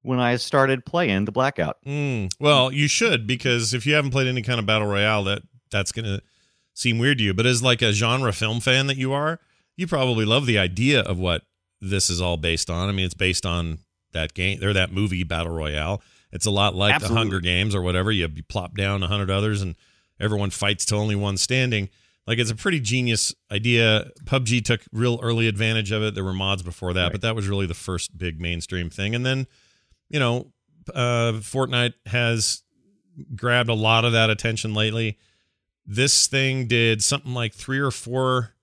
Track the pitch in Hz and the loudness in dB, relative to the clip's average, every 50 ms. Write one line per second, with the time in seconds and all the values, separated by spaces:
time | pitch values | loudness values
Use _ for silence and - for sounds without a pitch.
0 | - 123 131 123 123 120 120 123 - - - 139 135 131 135 131 - - - 170 | -2 0 0 2 2 2 2 0 0 0 4 4 4 4 2 -2 -4 -4 -2 0
1 | 175 127 98 95 104 101 98 127 131 139 - - 82 76 - _ _ 139 143 147 | 2 2 2 2 0 0 0 0 0 0 0 -2 -4 -4 -4 _ _ -8 -4 -4
2 | 143 139 127 110 98 90 - _ 147 147 147 135 127 131 135 143 147 139 - - | -2 -2 -2 -2 -2 -4 -4 _ 2 4 4 4 4 2 2 0 0 2 2 2
3 | 226 226 170 120 110 101 127 127 - 131 120 117 113 110 120 123 104 143 151 151 | 2 2 2 0 0 -2 -4 0 2 2 2 2 2 -2 -2 -2 0 2 2 2
4 | 143 139 123 139 131 127 127 127 104 131 123 117 107 101 107 110 107 104 101 101 | 2 2 0 0 0 0 0 -2 -2 0 -2 0 2 2 2 2 2 2 2 2
5 | 104 107 110 104 98 95 101 - - _ _ - _ _ - 104 95 - - 113 | 2 4 2 2 0 0 -2 -4 -6 _ _ -20 _ _ -2 -2 -2 -2 -4 -6
6 | 110 104 98 98 _ _ _ _ _ _ _ _ _ _ _ - - 123 113 113 | -4 -4 -4 -4 _ _ _ _ _ _ _ _ _ _ _ 0 0 2 2 4
7 | 120 139 143 123 107 101 92 95 113 127 123 110 120 127 123 110 123 110 101 101 | 4 2 2 2 2 0 2 2 2 2 2 4 2 2 2 4 2 2 2 2
8 | 117 113 120 135 135 113 95 - 113 107 113 117 - 135 127 131 135 139 139 135 | 2 0 0 2 0 -2 -2 -2 -4 -2 -2 -2 0 2 2 2 2 0 -2 -2
9 | 131 131 139 143 147 156 165 165 _ _ _ _ _ _ _ - 185 170 175 143 | -2 -2 -2 -2 -2 -4 -4 -6 _ _ _ _ _ _ _ -8 -4 -2 0 0
10 | 131 127 120 110 110 104 113 139 143 120 113 104 92 90 90 98 120 139 147 123 | 2 2 2 2 2 4 2 2 2 2 2 2 2 0 0 0 2 4 4 2
11 | 92 87 92 90 92 90 85 78 _ _ _ _ _ _ _ _ 104 92 101 95 | 2 0 -2 -2 0 0 -2 -2 _ _ _ _ _ _ _ _ -6 -2 0 0
12 | - - 87 85 90 87 87 78 78 85 82 80 - - 82 85 90 101 101 95 | 0 0 0 0 0 0 0 0 0 -2 -2 -2 -2 -4 -4 -4 -2 -2 -2 -2
13 | 92 90 82 - 98 92 87 - - 92 87 87 85 82 80 - _ _ _ _ | -4 -4 -2 -2 -2 0 0 0 -2 -2 -2 -2 -2 -4 -6 -10 _ _ _ _
14 | _ _ - 82 80 78 _ - 90 98 98 - 95 101 101 98 92 82 87 95 | _ _ -6 -6 -6 -6 _ -4 -4 -4 -4 -2 -2 0 0 0 0 0 0 -2
15 | 107 98 92 90 90 78 85 82 85 82 82 80 78 76 73 76 76 85 101 - | 0 0 0 -2 -2 -4 -4 -4 -4 -4 -4 -4 -4 -4 -4 -4 -2 -4 -4 -6
16 | _ _ _ _ _ _ - 85 - 107 98 101 101 113 104 90 101 104 135 151 | _ _ _ _ _ _ -8 -4 -2 0 2 2 2 2 2 2 2 2 2 2
17 | 110 113 117 117 113 104 95 95 85 90 90 90 101 107 98 95 90 90 90 90 | 0 0 0 0 0 0 -2 -2 0 0 0 0 0 0 0 0 0 0 0 0
18 | 92 107 110 95 85 78 76 - - _ - 104 90 87 - 101 98 98 101 98 | 0 0 0 0 -2 -2 -4 -10 -14 _ -8 -8 -8 -6 -6 -4 -2 -2 -2 -2
19 | 95 82 104 101 98 92 95 98 104 107 107 101 98 90 - _ _ _ _ _ | -2 -2 -2 -2 0 0 0 0 0 0 0 -2 -2 -4 -6 _ _ _ _ _
20 | _ _ _ _ - 107 107 101 101 95 - - 101 101 104 - - - 110 104 | _ _ _ _ -2 -2 0 0 -2 -2 -4 -2 0 0 0 0 -2 -2 0 0
21 | 107 110 104 101 101 101 98 95 - - 123 131 127 123 117 104 98 95 _ _ | 0 0 0 0 0 -2 0 -2 0 0 2 0 2 2 0 -2 -2 -4 _ _
22 | _ _ _ _ _ - 117 117 120 110 113 110 - 196 175 151 117 101 120 131 | _ _ _ _ _ -4 0 0 0 -2 -2 -2 0 0 0 0 0 0 0 0
23 | 123 120 113 107 - - - _ _ _ 104 101 110 120 120 117 113 110 107 107 | 2 2 0 0 0 -2 -4 _ _ _ -6 -2 2 2 4 4 6 4 4 2
24 | - - - - - - 139 135 127 107 123 123 104 - 120 107 - - - 110 | 0 -4 -14 -18 -4 -2 0 0 2 2 0 0 2 0 -2 -2 -2 -10 -4 0
25 | 120 123 120 113 107 117 117 113 113 110 104 98 113 110 113 110 104 98 110 107 | 0 0 0 0 0 -2 0 2 2 0 0 0 0 0 0 0 -2 -2 -2 0
26 | 107 107 101 101 95 95 95 95 95 98 98 95 90 87 85 - 95 90 90 92 | -2 -2 -2 -2 -4 -2 -2 -2 -2 -2 -2 -2 -4 -10 -10 -6 -6 -2 0 0
27 | 90 87 - 95 - 113 110 113 98 98 101 98 98 85 82 - - - 92 85 | 0 0 -2 -2 -2 -2 -2 -2 -2 -2 0 -2 -2 -2 -4 -6 -6 -6 -4 -4
28 | - - - 85 90 87 80 78 87 85 87 85 - - 95 90 87 82 - - | -6 -8 -8 -8 -8 -6 -6 -4 -4 -4 -4 -4 -6 -6 -6 -6 -6 -6 -6 -4
29 | 98 101 113 120 123 131 131 135 131 _ _ _ _ _ _ _ _ _ _ _ | -4 -2 -2 -2 0 0 0 -2 -4 _ _ _ _ _ _ _ _ _ _ _
30 | _ _ - 151 131 120 120 123 - - _ _ _ _ _ _ - - - 135 | _ _ -2 0 2 2 0 -2 -4 -8 _ _ _ _ _ _ -18 -8 -4 -2
31 | 123 120 120 117 117 117 110 107 104 - - 135 131 127 127 123 120 120 - _ | 0 2 2 2 2 0 -2 -4 -8 -4 -2 -2 -2 0 0 0 0 0 -2 _
32 | _ - - 123 120 117 117 110 104 - - - _ _ _ _ _ _ _ _ | _ -2 0 0 2 2 2 0 0 -2 -2 -6 _ _ _ _ _ _ _ _
33 | _ _ 175 156 - 160 131 101 - 123 120 123 120 120 117 107 110 110 113 113 | _ _ _ -20 -14 -14 -10 -4 0 2 2 2 4 2 2 2 4 4 4 6
34 | 113 120 117 113 113 110 107 - - 117 113 110 - 110 107 107 107 110 107 117 | 4 4 4 4 4 4 2 0 0 -2 -2 -2 -4 -2 0 0 0 0 0 0
35 | 113 107 104 _ _ _ _ _ _ _ _ _ _ _ _ _ _ - 101 117 | -2 -2 -4 _ _ _ _ _ _ _ _ _ _ _ _ _ _ -6 0 2
36 | 131 143 - - - - - 135 135 135 131 131 127 113 120 117 117 113 113 107 | 2 4 4 4 2 2 2 0 0 2 0 -2 0 2 2 4 4 4 2 2
37 | - - 143 139 - 131 123 123 117 110 - - - - 131 135 143 135 - - | 0 0 0 -2 -4 -6 -6 -4 -4 -6 -6 -10 -8 -4 -2 -2 -2 -2 -4 -6
38 | - 117 123 131 131 131 127 123 120 110 _ _ | -8 -4 -2 0 0 2 2 0 -2 -4 _ _